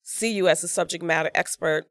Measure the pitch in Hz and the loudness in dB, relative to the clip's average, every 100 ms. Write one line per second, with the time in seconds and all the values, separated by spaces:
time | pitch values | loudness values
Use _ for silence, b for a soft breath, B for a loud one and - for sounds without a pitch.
0 | - - 226 208 180 156 175 - 165 170 | -8 -4 -2 2 4 4 0 -2 -2 -4
1 | 165 160 160 - 180 - 165 156 151 | 0 0 0 -2 -2 -2 0 -2 -4